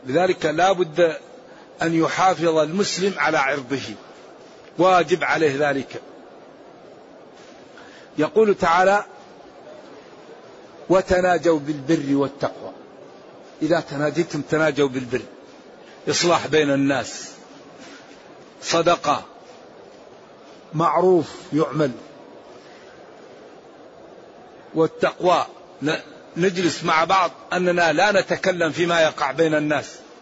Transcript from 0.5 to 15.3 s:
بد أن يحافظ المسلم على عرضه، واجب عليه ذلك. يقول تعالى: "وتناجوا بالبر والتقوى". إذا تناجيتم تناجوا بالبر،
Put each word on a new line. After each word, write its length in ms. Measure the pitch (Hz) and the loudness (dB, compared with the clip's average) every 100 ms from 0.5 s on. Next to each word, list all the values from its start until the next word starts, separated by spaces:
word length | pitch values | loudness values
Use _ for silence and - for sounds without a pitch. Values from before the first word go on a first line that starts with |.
| 156 185 | 2 2
بد 440 | 180 175 151 165 151 - - - - - - | 2 -2 2 0 0 -14 -20 -20 -20 -20 -6
أن 120 | 165 | -2
يحافظ 640 | 165 151 135 185 156 165 160 | 0 0 2 0 2 0 2
المسلم 560 | 151 185 202 - 196 180 | 0 -2 -2 -2 -4 0
على 200 | 147 156 | 0 0
عرضه، 440 | 135 143 123 135 101 - - - - - - - - - | 0 -2 -4 -8 -8 -16 -18 -20 -20 -20 -20 -20 -18 0
واجب 460 | 180 180 156 170 | 4 4 2 0
عليه 460 | 139 156 156 135 147 | 0 0 0 0 -2
ذلك. 320 | 139 127 113 - - - - - - - - - - - - - - - - - - - - - - | -2 -6 -14 -18 -20 -20 -20 -20 -20 -20 -20 -20 -20 -20 -20 -20 -20 -20 -20 -20 -20 -20 -20 -14 -4
يقول 380 | 151 214 214 185 | 0 2 2 2
تعالى: 480 | 175 170 190 202 - - - - - - - - - 135 - - - - - - - - - | 2 4 4 2 -2 -20 -20 -20 -20 -20 -20 -20 -20 -20 -20 -20 -20 -20 -20 -20 -20 -20 0
"وتناجوا 720 | 185 190 180 180 175 156 160 | 0 2 0 2 2 2 0
بالبر 560 | 139 147 135 165 139 139 | -2 -8 -2 -2 0 0
والتقوى". 560 | 139 - 120 - 110 - - - - - - - - - | -2 -4 -8 -8 -16 -16 -20 -20 -20 -20 -20 -20 -20 -8
إذا 180 | 151 165 | -2 -2
تناجيتم 640 | - 143 151 143 170 151 | -2 -4 -4 -2 -4 -6
تناجوا 460 | 139 156 156 143 139 | -2 0 0 2 -2
بالبر، 340 | 127 123 123 - | -2 -6 -6 -8